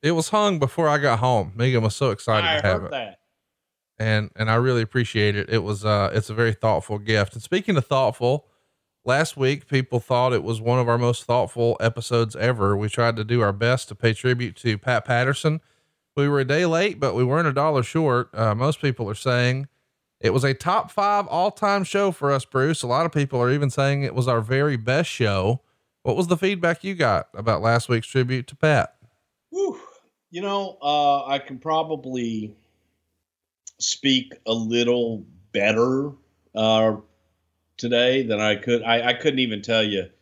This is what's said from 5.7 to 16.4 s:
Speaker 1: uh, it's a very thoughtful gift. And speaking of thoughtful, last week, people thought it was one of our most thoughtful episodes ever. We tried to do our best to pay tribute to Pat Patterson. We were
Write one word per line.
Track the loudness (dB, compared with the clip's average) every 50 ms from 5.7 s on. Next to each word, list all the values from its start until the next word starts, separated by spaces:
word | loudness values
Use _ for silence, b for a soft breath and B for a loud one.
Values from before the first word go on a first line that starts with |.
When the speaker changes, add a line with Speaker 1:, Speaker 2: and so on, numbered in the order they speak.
| -6 -2 0
Speaker 1:
uh, | 0 2 2 2 2 0
it's | -2 -2 -2
a | -2
very | 0 0 0 0
thoughtful | 0 0 0 0 0 -2 -4 -8 -8
gift. | -2 0 2 2 2 0 -4
And | -14 -8
speaking | -4 -4 -4 0 0 0
of | 0 0
thoughtful, | _ 0 2 2 0 0 0 0 0 0 0 _ _ _ _ _ _ _ _ _ _ _ _ _
last | -2 0 0 0 -2 -2
week, | -2 0 0 0 -2 -6 _
people | -2 -2 0 0 -2 -4
thought | -2 0 0 2 2 2 0
it | 0 -2
was | -2 -6 -4
one | 0 0 2 2
of | 2 2
our | 2 2
most | 2 0 0 -2 -2
thoughtful | 0 0 0 0 -2 -2 0 0 0 2 2
episodes | 0 -2 -2 -2 -6 -2 0 0 0 0 -2
ever. | -2 0 0 0 2 0 0 0
We | 0 -2 -4
tried | -2 0 0 0 0
to | -2 -2
do | -2 0 2
our | 2 2 0
best | 0 0 0 0 0 -2 -8
to | -12
pay | -2 0 0 0
tribute | 2 0 0 0 0 -2 -8 -8
to | -4 -2 -2 -2 0
Pat | 0 0 0 0 0
Patterson. | 0 0 0 2 0 -2 0 0 -2 -2 -2 _ _ _ _ _ _ _ _ _ _ _
We | -2 0 2
were | 2 0